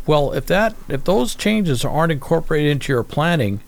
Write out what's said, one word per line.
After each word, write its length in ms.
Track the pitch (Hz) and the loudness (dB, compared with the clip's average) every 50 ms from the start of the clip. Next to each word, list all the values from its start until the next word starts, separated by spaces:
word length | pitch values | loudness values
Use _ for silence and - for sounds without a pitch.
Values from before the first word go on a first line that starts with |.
| - | 0
Well, 280 | - 156 147 143 127 - | 2 2 2 2 0 -2
if 120 | 143 - | -2 -2
that, 280 | - 170 196 220 220 220 - - | 0 0 2 2 0 -2 -6 -8
if 160 | - - 139 - | -6 -6 -2 0
those 300 | - 190 233 247 220 - | 2 2 2 2 -2 -4
changes 480 | - - 208 220 220 196 160 131 117 - | -2 0 0 2 2 2 0 0 0 0
aren't 280 | 123 120 151 165 165 | -2 0 0 2 0
incorporated 580 | 160 135 - - 160 160 - - 160 151 151 147 | 0 -2 0 0 0 0 0 0 0 2 2 2
into 220 | 147 139 - - 135 | 0 0 0 0 0
your 80 | 120 107 | 0 -2
planning, 580 | - - 143 151 170 175 151 113 98 101 107 - | -2 -2 0 0 2 2 2 0 0 -2 -4 -8